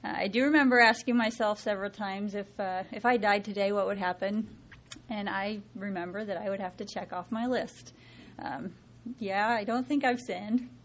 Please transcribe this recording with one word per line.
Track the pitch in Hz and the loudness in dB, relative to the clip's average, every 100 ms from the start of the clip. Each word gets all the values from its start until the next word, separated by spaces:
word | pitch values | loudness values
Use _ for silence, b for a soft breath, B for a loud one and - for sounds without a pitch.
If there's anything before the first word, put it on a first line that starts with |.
Uh, | 208 | -6
I | - 196 | -4 0
do | 214 | 2
remember | 277 302 269 247 | 4 6 6 8
asking | 233 233 - 240 | 8 6 2 2
myself | 220 220 214 208 | 2 2 0 0
several | - 202 202 | -2 -2 -4
times | 202 202 196 208 | -6 -6 -4 -4
if, | 202 202 - | -4 -8 -6
uh, | 196 185 185 | -4 -4 -6
if | 220 240 | 0 2
I | 247 | 4
died | 208 202 | 4 2
today, | 202 202 196 | 0 0 2
what | 202 190 | 2 0
would | 202 | 0
happen? | 185 180 196 208 226 - - - - - - | -2 -2 -2 -2 -4 -10 -20 -20 -18 -20 -10
And | 214 202 | -6 -4
I | 196 196 214 202 | -4 -4 -6 -10
remember | 202 202 185 175 190 | -10 -6 -6 -6 -6
that | 214 175 | -6 -6
I | 208 | -4
would | 196 | -4
have | 185 - | -6 -8
to | |
check | 208 - 180 | -10 -8 -8
off | 180 180 | -10 -6
my | 220 247 | -4 0
list. | 247 - - - - B B B - | -2 -2 -10 -20 -20 B B B -12
Um, | - 127 175 - - - - 247 | -8 -8 -8 -12 -20 -16 -14 -8
yeah, | 202 190 214 | -4 0 2
I | 233 | 0
don't | 202 233 254 | 0 -2 0
think | 294 | 2
I've | 262 247 | 2 0
sinned | - 185 208 240 - - | -2 -8 0 0 -2 -16